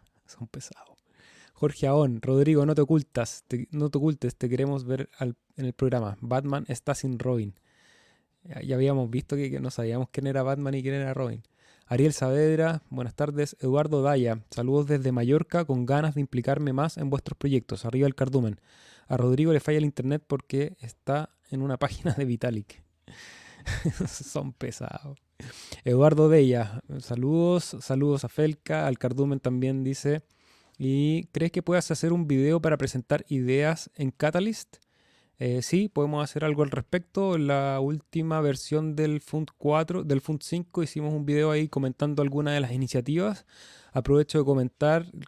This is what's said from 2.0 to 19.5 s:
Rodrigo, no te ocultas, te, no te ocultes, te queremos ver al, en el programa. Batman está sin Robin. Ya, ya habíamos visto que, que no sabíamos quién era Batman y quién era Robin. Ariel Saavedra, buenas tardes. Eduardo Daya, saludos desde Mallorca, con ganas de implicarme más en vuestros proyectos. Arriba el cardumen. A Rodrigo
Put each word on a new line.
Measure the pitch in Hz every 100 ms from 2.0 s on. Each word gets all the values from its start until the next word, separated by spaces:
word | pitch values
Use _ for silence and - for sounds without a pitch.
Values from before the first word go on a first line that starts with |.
| 139 117
Rodrigo, | 127 135 143 151 143
no |
te | 151
ocultas, | 143 160 - - 117 - -
te, | 123 -
no | 151 147
te | 143
ocultes, | 156 143 123 -
te | 127
queremos | 127 139 139 123
ver | 131 - -
al, | 127 117 _ -
en | 127
el |
programa. | - 131 123 107 101
Batman | 120 127 143 139 143
está | 127 - 135
sin | 135 120
Robin. | 127 123 104 - _ _ _ _ _ _ _ _ 175
Ya, | 147
ya | 143 127
habíamos | 135 139 120
visto | 123 - 143
que, | 139
que | 135
no | 127
sabíamos | - 113 120 123
quién | - 135
era | 135
Batman | 131 139 139 135
y |
quién | 131
era | 139 135
Robin. | 135 123 113 - _ _ _ -
Ariel | 123 151
Saavedra, | - 131 139 156 160 160 160 -
buenas | 127 120
tardes. | - 147 147 143 -
Eduardo | 131 139 151 147
Daya, | 135 139 117 113 -
saludos | - 123 143 143
desde | 143 131
Mallorca, | 127 120 151 175 175 156
con | 127 123
ganas | 143 156 143
de |
implicarme | 135 123 120 143 147
más | 131 160 -
en | 139
vuestros | 135 - -
proyectos. | 143 131 - 104
Arriba | 117 127 139
el | 135
cardumen. | 131 131 113 104 _ _ - - -
A | 127
Rodrigo | 123 127 160